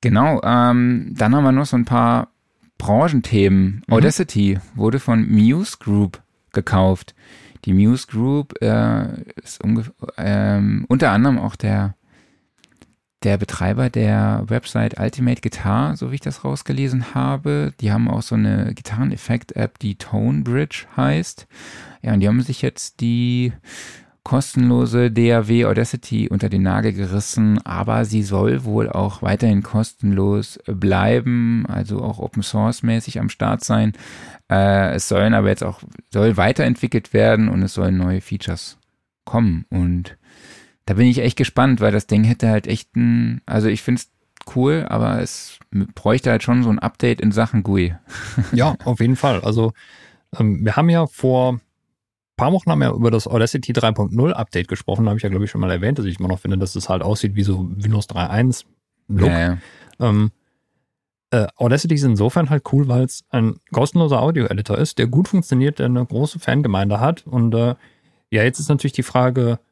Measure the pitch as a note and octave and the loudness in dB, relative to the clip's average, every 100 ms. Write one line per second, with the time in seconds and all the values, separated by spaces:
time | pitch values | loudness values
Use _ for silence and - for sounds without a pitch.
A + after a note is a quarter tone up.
0 | B2 A2 C3+ D3 - A#2+ B2 B2 B2 B2 | 2 4 4 2 2 2 4 4 2 0
1 | - A2+ A2 C3+ C#3 C3 C#3+ B2+ A#2+ A#2+ | -4 -2 2 4 4 2 2 0 0 2
2 | A#2+ A#2+ A#2 _ _ _ _ _ - G#2+ | 2 0 -2 _ _ _ _ _ 0 2
3 | E3 D3 - A2 G2 F#2+ F#2+ G2+ - A2+ | 4 0 0 2 4 4 2 -2 0 4
4 | D3 C#3+ F3 - G2+ F#2 - - G#2+ C3+ | 4 2 -2 0 0 0 -4 -2 0 0
5 | - A2+ A2 G#2+ G#2+ D3+ G3+ - - G2+ | 0 0 4 6 6 4 -2 -8 -2 0
6 | G2+ - _ _ _ - F2+ G2 F#2+ F#2 | 0 -2 _ _ _ -6 0 2 4 2
7 | - _ - - - - - F#2+ G#2 B2+ | -4 _ -20 -20 -20 -12 0 4 4 4
8 | - G#2+ B2 C#3+ C#3+ - G#2+ A2 A2 A2 | -2 -2 0 0 -4 -4 0 2 2 0
9 | G#2 - - - - - G2+ A2+ A2+ - | -2 -8 -14 -18 -18 -8 -2 -2 -2 -12
10 | - - F#2+ G2+ G2+ G2+ G2+ G#2 - F#3 | -16 -8 -2 0 2 2 2 0 0 2
11 | D3 G2+ B3+ C4 G#2 - A2 G2+ G2+ G2 | 4 4 2 2 -2 -6 -2 -2 -2 -6
12 | _ _ _ _ _ _ _ _ _ _ | _ _ _ _ _ _ _ _ _ _
13 | _ _ D3 D3 G#2+ - F2+ G#2 B2+ - | _ _ -2 0 -2 -4 -2 0 -2 0
14 | G#2+ G#2 G#2 G#2+ G#2 A#2 - A#2 A2 - | 0 2 2 0 -2 -4 -4 -4 -4 -2
15 | A2 A#2+ B2 A#2+ A#2+ - - G#2 C#3+ D3+ | -6 -2 -2 -2 -4 -6 -2 0 -2 -4
16 | B2 C3+ - C3+ C3+ C3+ - C3+ C3+ B2+ | -6 -8 -8 -8 -8 -8 -6 -4 -2 -2
17 | B2 C3+ C3 C3+ D3 D3 D3 - G#2+ G#2+ | -4 -4 -2 -4 -2 -2 -4 -4 -2 0
18 | A#2 G2 F#2+ A2+ G#2+ G2+ G2+ G#2+ - G#2+ | 0 -2 -2 0 0 0 -2 -6 -8 -4
19 | C3+ - - A#2 - - G#2+ _ G#2 G2 | -2 -4 -4 -4 -4 -6 -6 _ -8 -8
20 | - G#2 A2+ C#3+ C3 B2 D3+ - - - | -6 -2 0 -2 -2 -2 -2 -8 -12 -4
21 | C3+ D3 - - - - - - - - | 0 0 -4 -12 -20 -20 -20 -20 -20 -12
22 | - G#2+ G2 A2+ B2 C3 B2+ - - _ | -2 2 2 2 -2 -4 -4 -6 -16 _
23 | A#2 A#2+ B2 B2 B2 - - - - - | -2 0 0 0 -2 -4 -16 -20 -18 -20
24 | _ _ - C3 C3+ - B2 B2 A#2+ A#2+ | _ _ -2 -2 0 2 2 2 2 2
25 | B2 A2+ A#2 A#2 G#2+ A#2 A2+ G#2 A#2 B2+ | 0 2 4 2 2 2 2 0 -2 -4
26 | - A2 G#2+ G2 G2+ F#2+ F#2+ G2 A2 F#2+ | -6 -4 -2 -2 0 0 0 0 -2 -2
27 | G2 G2 G#2 - G#2+ G#2 - F2 G#2 A2+ | -4 -4 -4 0 2 2 0 -6 -2 -2
28 | A2+ A2 G2+ G2+ G#2 C3 B2 G#2+ A2 - | 0 -2 0 0 2 0 -2 -2 -2 -2
29 | G2+ G2 - G2 A#2 G2+ G2 G#2 A2 - | -4 -4 -4 0 2 2 0 -2 -2 -2
30 | G2+ G2 G2 G2+ G#2 - - G2+ G2 F#2 | -2 2 2 0 -4 -12 -10 -2 0 2
31 | G2+ A#2+ A#2+ A#2+ A#2 A#2 G2 F#2+ F#2+ G2+ | 2 0 0 -2 -2 -2 -4 -6 -6 -6
32 | - G#2+ - - G2 G#2+ G#2+ A#2+ A#2+ A2+ | -6 -8 -8 -6 -4 -2 -2 -2 -2 -2
33 | - - G#2+ - G#2 G#2 - A2 A2 G#2 | -4 -6 -6 -4 -4 -4 -2 0 0 -2
34 | - - - - _ G2 G2 G2 F#2+ C#2 | -14 -20 -20 -20 _ 0 2 2 0 -2
35 | - F#2 G#2 G#2+ G2+ G2+ F#2 G2 - - | -2 0 2 2 2 0 -4 -8 -16 -20
36 | - G2+ G#2+ G2 F#2+ - C3+ B2 B2+ A#2+ | -8 0 2 4 2 2 0 0 -2 -4
37 | - A2 A2 A2 A2 F#2 F#2+ - F#2 F#2 | -2 2 4 4 2 0 -2 -2 0 0
38 | F2+ F#2+ - G2+ - E2+ - - _ _ | 0 -2 -4 -10 -8 -10 -12 -20 _ _
39 | _ _ - A#2+ A2+ E2 - F#2 F2 F2 | _ _ -4 0 2 0 -4 -2 0 -2
40 | F2 - _ _ - - - _ - F#2+ | -4 -14 _ _ -20 -20 -20 _ -4 2
41 | B3 B3 - - C3 - C3 B2 G#2+ G#2 | 4 4 0 0 -2 2 2 4 2 2
42 | - G#2 A2 A#2+ A#2 G#2+ - A2 - - | 0 2 2 2 2 0 0 -6 -4 -2
43 | A#2+ A#2 A#2 A#2 - A2 G#2+ G#2+ - B2 | 2 2 0 -4 -4 0 0 -2 -2 -4
44 | - _ _ _ - - C3 D#3+ - A2+ | -4 _ _ _ -8 0 0 0 -2 -2
45 | A#2 G#2 F#2 - - - _ G2+ F#2+ - | 0 -2 -4 -8 -16 -20 _ -4 -4 -4
46 | - A2 - A2+ - B2 A#2+ G#2 A#2 - | 0 0 2 0 2 2 2 0 -2 -2
47 | B2 A#2 G#2+ G#2 A2+ A2+ G2 G2 F2 E2+ | -2 2 0 2 0 0 0 0 0 -4
48 | _ - - - - A#2+ B2+ - - A#2+ | _ -14 -8 -4 -2 2 0 0 -2 0
49 | A#2 C3 C#3+ G#2+ G2 A2 A2+ - - - | 2 2 2 0 0 0 0 -2 -18 -20
50 | - _ _ - A2 F#2+ G#2+ G#2 E3 E3+ | -20 _ _ -2 0 2 0 2 2 2
51 | D#3+ - C3 B2+ B2+ B2 _ _ _ _ | 0 -2 0 2 0 -2 _ _ _ _
52 | _ _ _ - B2+ F3+ - D#3 C3 - | _ _ _ -2 0 2 0 2 2 2
53 | A#2 A2 - A#2+ A2+ D3 - A#2+ A#2 A2 | 2 2 0 0 0 -2 -4 0 0 0
54 | G#2 G2 C#3 F3+ A2+ F2+ F2+ F#2 - G2+ | -2 2 0 0 -4 -4 -4 -6 -4 0
55 | A2 G#2 G#2 F#2 G#2 - F#2+ F2 G2+ C#3 | 0 0 -2 -2 -2 -2 -2 -2 -2 -2
56 | G2+ E2+ F#2 F2+ - G2 F#2 F2+ - F#2+ | -4 -4 -4 -4 -2 -2 -2 -6 -4 -4
57 | F#2 G#2 G#2+ G2+ G2 F#2 F#2 G2 G2+ A2 | -2 -2 -2 0 0 0 -2 -4 -2 0
58 | G#2+ - F2 G#2 B2+ B2 - _ _ _ | -2 -4 -2 0 0 0 -8 _ _ _
59 | _ G2 F2+ E2+ E2+ F2 - - - _ | _ 2 2 2 0 -2 -8 -20 -20 _
60 | B2 G#2 G#2+ - _ _ _ _ _ _ | 0 2 2 -2 _ _ _ _ _ _
61 | _ _ _ B2 G#2 _ A#2+ C#3 E3 D3+ | _ _ _ 0 0 _ 0 0 2 0
62 | C#3 G#2+ G#2+ F3 D#3 D3 - C3+ C#3 B2 | 2 2 2 2 0 0 0 0 2 2
63 | B2+ - _ B2+ A2+ - _ - D3 F3+ | 0 -4 _ 0 0 -2 _ -2 0 2
64 | E3 C3+ C3 E3 A2+ G2 G#2 G#2 D#3 - | 2 2 2 2 0 -2 -2 0 0 0
65 | A#2 C3 F#3+ G3 E3+ B2+ C3+ D3+ C3 B2 | 0 2 2 0 0 0 0 0 -2 -2
66 | B2 A2+ D3 E3+ - B2+ C#3 F#2+ G2 G#2 | -2 -2 -4 -4 -2 0 0 0 0 0
67 | B2+ E3+ - B2+ A#2 A2+ A#2 B2 _ _ | 0 -2 -4 0 0 2 0 -2 _ _
68 | _ _ _ G#2+ A#2 C3 D3 C#3+ C#3+ - | _ _ _ 2 2 0 -2 0 0 -4
69 | B2 B2+ B2+ B2+ A#2+ A#2 _ | -2 2 2 2 0 -2 _